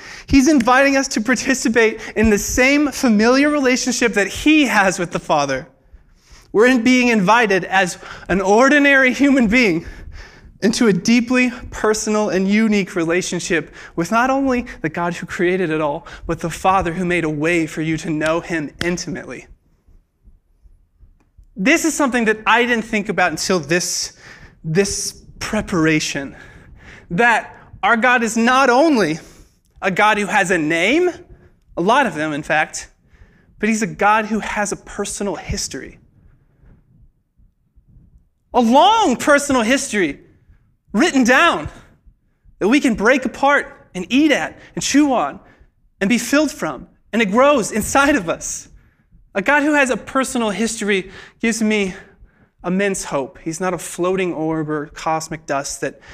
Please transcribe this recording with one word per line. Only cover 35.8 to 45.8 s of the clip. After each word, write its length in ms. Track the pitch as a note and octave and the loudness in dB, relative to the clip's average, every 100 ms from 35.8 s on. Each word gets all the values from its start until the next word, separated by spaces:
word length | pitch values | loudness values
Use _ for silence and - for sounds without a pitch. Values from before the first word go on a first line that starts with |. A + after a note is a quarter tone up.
| - - _ _ _ _ _ _ - - _ _ _ _ _ _ _ _ _ _ _ - - _ _ _ _ | -14 -20 _ _ _ _ _ _ -20 -20 _ _ _ _ _ _ _ _ _ _ _ -20 -20 _ _ _ _
A 80 | A#3 | 0
long 540 | A3+ C4+ F#4 A4+ F#4+ | 4 6 6 4 2
personal 480 | A#3 - C#4+ C#4 C4 | 0 2 2 2 0
history 560 | A3 C4 - G#3 D#3+ C#3+ - _ _ _ _ _ _ | 0 0 -2 -2 -2 -4 -18 _ _ _ _ _ _
written 300 | G3+ E4 C#4+ | 0 2 2
down 460 | A#3+ C4 E4 F#3+ D3+ - - _ _ _ _ _ _ _ | 4 4 4 0 -6 -16 -20 _ _ _ _ _ _ _
that 80 | F#3 | 0
we 140 | C#4+ | 2
can 140 | C4 | 0
break 300 | F#3+ G#3 C#4+ | 0 2 2
apart 640 | - - C#4 C#4 - - _ | -2 -2 0 0 -2 -14 _
and 120 | F3+ - | -12 -2
eat 240 | B3+ D4+ | 2 2
at 260 | G#3+ D3+ - - | 2 -4 -10 -14
and 80 | - | -8
chew 300 | - C#4 D4 | 0 2 2
on 260 | A#3 C#3+ F3+ - _ _ _ | 0 -4 -8 -20 _ _ _